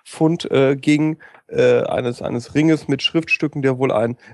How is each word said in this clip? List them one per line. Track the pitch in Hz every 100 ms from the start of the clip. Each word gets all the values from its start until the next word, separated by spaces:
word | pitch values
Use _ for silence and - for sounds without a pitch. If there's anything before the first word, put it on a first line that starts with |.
Fund, | - - 160 170 -
äh, | 135 135 139
ging, | 147 151 156 156 - - _
äh, | 131 123 120
eines, | - - 123 -
eines | - 120 -
Ringes | 143 160 156 -
mit | 135
Schriftstücken, | - 165 - - 151 147
der | 135 127
wohl | 131
ein | 107 117 123 -